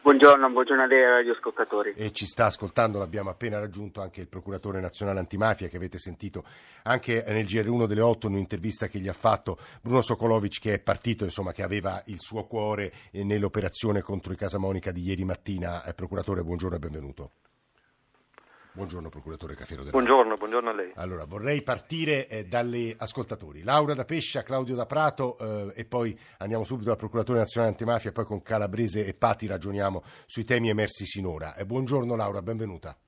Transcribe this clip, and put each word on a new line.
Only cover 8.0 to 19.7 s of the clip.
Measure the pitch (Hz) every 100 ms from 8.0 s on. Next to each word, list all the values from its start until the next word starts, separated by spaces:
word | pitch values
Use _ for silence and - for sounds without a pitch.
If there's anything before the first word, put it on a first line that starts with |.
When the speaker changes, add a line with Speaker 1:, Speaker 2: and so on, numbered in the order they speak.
Speaker 2:
otto, | 117 113 110
in |
un'intervista | 98 92 95 107 - 101
che | 101
gli | 95
ha |
fatto | 98 113 104 - 113 - -
Bruno | 117 127
Sokolovic, | 120 117 113 113 101 -
che | 107 101
è |
partito, | - 90 117 113
insomma, | 95 - 92
che | -
aveva | 95 101 95 92 -
il | 98
suo | - 110 98
cuore, | 113 107 104 98 - -
eh, | 95
nell'operazione | 101 104 101 107 92 - 110 101
contro | - 98 -
i | 92
Casamonica | 98 98 95 95 95
di | 87
ieri | 90 92 92
mattina. | 90 - 95 87 87
Eh, | 85
procuratore, | - 90 95 87 92
buongiorno | 82 87 92 85
e |
benvenuto. | 78 76 71 67 67 _ _ _ _ _ _ _ _ _ _ - _ _ -
Buongiorno, | 87 95 87 80
procuratore | 76 76 78 76 73
Cafiero | -